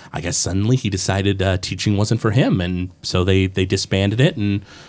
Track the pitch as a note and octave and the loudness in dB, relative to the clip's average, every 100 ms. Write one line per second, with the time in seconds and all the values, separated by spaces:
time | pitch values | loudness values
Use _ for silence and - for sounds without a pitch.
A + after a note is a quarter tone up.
0 | - - E2+ - F#2 F#2+ G#2+ B2+ G#2 F#2 | -12 -8 -4 -2 -2 0 0 0 0 -2
1 | - F#2+ G2 F#2+ F#2+ F#2 - F#2+ - G2+ | -2 0 0 0 0 0 -4 -4 0 0
2 | G#2+ A2+ A2 A2 A3+ B2 F2+ F2+ F2+ - | 0 0 0 2 2 2 0 -2 -6 -8
3 | - F#2 F#2 F#2+ F#2+ F#2+ F#2+ G2 - G2 | -4 0 2 2 2 0 0 0 0 0
4 | G2+ G#2+ C#3+ C#3+ G2+ G2+ - - | 0 2 2 2 -2 -2 -6 -20